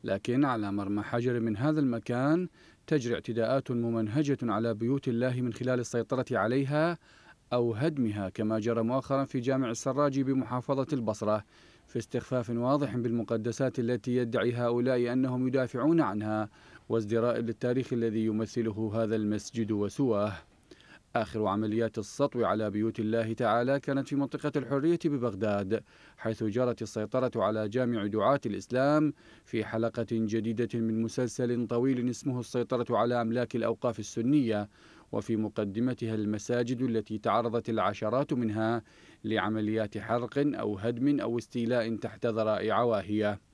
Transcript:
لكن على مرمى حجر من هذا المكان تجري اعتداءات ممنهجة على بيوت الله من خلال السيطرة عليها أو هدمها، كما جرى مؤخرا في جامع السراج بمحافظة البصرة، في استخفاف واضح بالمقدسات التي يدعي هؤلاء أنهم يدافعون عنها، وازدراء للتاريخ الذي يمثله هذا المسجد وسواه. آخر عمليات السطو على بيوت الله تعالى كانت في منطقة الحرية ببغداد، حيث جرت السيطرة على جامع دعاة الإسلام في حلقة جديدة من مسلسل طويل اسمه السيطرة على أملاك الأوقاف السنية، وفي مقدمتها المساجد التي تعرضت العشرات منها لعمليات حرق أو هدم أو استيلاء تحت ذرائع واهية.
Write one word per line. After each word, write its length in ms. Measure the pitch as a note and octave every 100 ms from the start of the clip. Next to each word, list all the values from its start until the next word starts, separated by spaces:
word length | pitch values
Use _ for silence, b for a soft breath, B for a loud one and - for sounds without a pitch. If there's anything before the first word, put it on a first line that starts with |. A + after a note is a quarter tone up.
لكن 420 | G#2 G2 - B2 C#3+
على 260 | A#2 G#2
مرمى 300 | G2+ G2 G#2
حجر 380 | G#2 A#2+ B2 A#2+
من 180 | A2+ G#2+
هذا 220 | C#3+ D#3
المكان 680 | C#3 A#2 - A#2+ C3+ E3 F3+ B B B -
تجري 260 | D#3 A#2
اعتداءات 580 | - - A2+ A2+ C3+ -
ممنهجة 680 | A#2+ A#2 A2+ A2 B2 D3 C3+
على 300 | A#2+ G2+ A#2
بيوت 340 | G#2+ A2+ C#3 C3+
الله 340 | A#2 B2+ B2
من 120 | B2
خلال 260 | G#2+ B2 B2+
السيطرة 460 | A#2 A#2+ A2+ B2+ C3
عليها 640 | A#2 G#2 C3 C3+ D3 E3 E3+ B B B B _
أو 200 | B2 A#2+
هدمها، 560 | G#2+ D#3 D3+ A#2 G#2 F#2+
كما 300 | - G#2+ A2
جرى 240 | A2 A#2
مؤخرا 420 | A2+ C3 - C3+ C3+
في 140 | C3+
جامع 320 | A#2+ C3 B2+
السراج 480 | A#2 C#3 C3 D3 C3+
بمحافظة 680 | C3 C3+ A#2 B2 A#2+ C3+ B2+
البصرة، 500 | C#3 A2 G#2+ G#2+ G#2+ - B B B B
في 120 | A#2+
استخفاف 500 | - B2+ - B2+ A2+
واضح 480 | A#2+ B2 C#3+ C#3 A#2+
بالمقدسات 840 | A#2 A#2 G#2+ A2+ A2 A2+ C3+ B2
التي 360 | A#2 B2 B2+ B2
يدعي 380 | A#2+ A2+ A2
هؤلاء 600 | A#2+ A#2+ A#2+ B2 B2+ A#2+
أنهم 340 | B2+ C3 B2+ B2+
يدافعون 540 | C3 B2+ B2 C#3 E3+
عنها، 480 | C3+ G#2 G#2+ G#2+ G#2+ B B B B
وازدراء 500 | A2+ G#2+ A2+ A#2+ A#2
للتاريخ 540 | A#2 A2 B2 B2 B2
الذي 320 | B2 A2+ A2 A2
يمثله 680 | G#2+ A2 - A2+ G#2 A2 G#2+
هذا 200 | A2 A2+
المسجد 560 | G#2 G#2 - A#2 G#2+
وسواه. 640 | G#2+ G2+ - C#3 G#2 G#2 F2+ - - B B B B _ -
آخر 320 | G#2+ A2+ G#2+
عمليات 500 | G2+ G#2+ A2 A2+ A2+
السطو 480 | G2+ - C#3+ B2 G2+
على 240 | G#2 G#2+
بيوت 300 | G2+ A2 A2
الله 340 | G#2+ A#2 A2
تعالى 460 | A2+ A#2 A2+ B2 C#3
كانت 280 | - C#3 C3
في 80 | C#3+
منطقة 360 | C#3 C#3 D3 D3
الحرية 440 | B2 C#3 D#3 E3+ D#3+
ببغداد، 800 | C#3+ A#2+ G2 A2 G2+ F#2+ G#2+ - B B B
حيث 260 | A2 A2
جرت 380 | A2 G#2+ B2+ A#2
السيطرة 500 | A2 A2+ G#2+ B2+ B2+ A#2
على 340 | G2+ G#2+ G#2+
جامع 380 | A#2 B2 A#2 G2+
دعاة 320 | G#2+ G#2 C#3 A#2
الإسلام 680 | G2+ - B2 C#3 D3+ D3+ - B B -
في 200 | A#2 G#2+
حلقة 400 | A2+ A2+ A#2 A2+
جديدة 680 | A2+ A2 A2+ A2 A2 A#2 A#2
من 220 | A2+ A2
مسلسل 680 | A2+ - B2 - B2 A#2+ A2+
طويل 420 | A#2+ C3 B2+ B2
اسمه 300 | A#2+ C#3+ B2
السيطرة 580 | A2+ B2 A#2 B2+ A#2+ A#2
على 240 | A#2 A#2+
أملاك 340 | A2+ A#2 A#2+ A#2+
الأوقاف 440 | A2 A2+ B2 A2
السنية، 720 | G2+ - A#2 D3+ A#2+ G#2 G2+ B B B B
وفي 240 | A2 G#2+ A2
مقدمتها 800 | G#2+ A2 G#2 G2 B2+ A#2+ A2+ A2
المساجد 640 | G#2 G#2+ - A#2+ A#2+ B2
التي 360 | B2+ A2+ G#2 G#2+
تعرضت 520 | A2+ G#2+ A#2 A#2 A#2
العشرات 640 | A2 F#2+ G#2 A2 B2 D3
منها 500 | B2 A2+ G#2+ A2 A#2 - B B B
لعمليات 760 | F#2 G#2+ F#2+ G#2+ G#2+ A2 G#2+ G#2
حرق 360 | G#2 A#2 A#2+ C#3+
أو 400 | C#3+ F#2+ G#2 G2+
هدم 420 | A2+ A#2+ C3+ C#3+
أو 180 | G2+ A#2
استيلاء 580 | - B2 A#2 B2 A2+ A2
تحت 300 | A2+ G#2+ A#2+
ذرائع 560 | A2 A2 G#2+ G#2+ G#2
واهية. 580 | A#2+ G#2+ E2+ G#2+ G#2 G#2 _